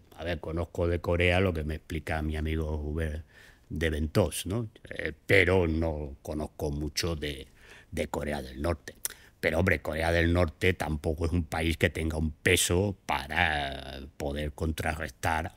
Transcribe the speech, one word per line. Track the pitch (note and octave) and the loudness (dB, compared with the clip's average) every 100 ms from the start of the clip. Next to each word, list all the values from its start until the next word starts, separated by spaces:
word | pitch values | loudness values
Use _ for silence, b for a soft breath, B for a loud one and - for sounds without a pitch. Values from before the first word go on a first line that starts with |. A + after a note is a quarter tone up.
| - - | -20 -10
a | |
ver, | E2 D#2 | -6 -6
conozco | - E2 E2 - E2+ | -4 -4 -4 0 0
de | E2+ | 0
Corea | - E2+ F2+ F2+ | 0 4 4 6
lo | F#2+ | 4
que | D#2+ | 0
me | D2+ D#2 | -4 -6
explica | - D#2+ - D#2 | -6 -6 -2 -2
mi | D#2 D#2 | -2 -2
amigo | D#2 D#2+ D#2 D#2 | -2 -2 -2 -4
Hubert | D2+ D#2+ D#2+ D#2 - b b b b | -4 -2 -4 -6 -12 b b b b
de | D#2+ D#2+ | -2 0
Ventos, | D2+ D#2 G#2+ E2 - E2 | 0 2 2 2 0 -4
¿no? | A2+ A2 - - | -4 -4 -12 -12
Eh, | - D#2+ - - | -8 -8 -8 4
pero | G2 F2 F#2+ E2+ | 4 6 4 4
no | D#2+ E2 D2+ D2 C#2 | 2 0 -2 -8 -10
conozco | - D2+ D2+ - D#2 | -8 -6 -8 -6 -4
mucho | D2 D2+ - E2+ D#2+ | -4 -4 -4 -4 -4
de, | D2 C#2 - B B B B | -6 -8 -14 B B B B
de | D#2 D2+ | -6 -4
Corea | - D2 C#2+ | -4 -4 -4
del | C2 B1+ | -6 -4
Norte. | E2 E2 - - - B B _ | -2 -2 -6 -10 -10 B B _
Pero, | F2 D#2+ | 0 4
hombre, | F#2+ D#2 | 4 2
Corea | D#2+ D#2 E2 | 0 -2 2
del | E2+ E2+ | 4 4
Norte | F2 E2 - F#2 | 4 2 2 0
tampoco | F2 D#2 D#2 E2+ D#2 D#2+ | 2 -2 -2 -2 -2 0
es | |
un | E2+ D#2 | 0 0
país | E2 E2 E2 | -2 0 2
que | F2+ | 0
tenga | - E2 D#2 | 2 -2 -2
un | D#2+ | -4
peso | - - F2 - F2 G2+ F#2+ - | -2 2 4 4 2 2 -2 -4
para | D2 C#2 D#2 E2+ D2+ C#2 C2+ C2+ C2+ C#2+ - | -4 -2 2 2 2 -2 -6 -10 -12 -14 -6
poder | D2 C#2+ D2+ | -6 -4 -6
contrarrestar, | - D#2+ D#2 E2 D#2 D#2 - E2+ D#2+ D#2+ | -2 -2 0 -2 -4 -8 -4 -2 0 -2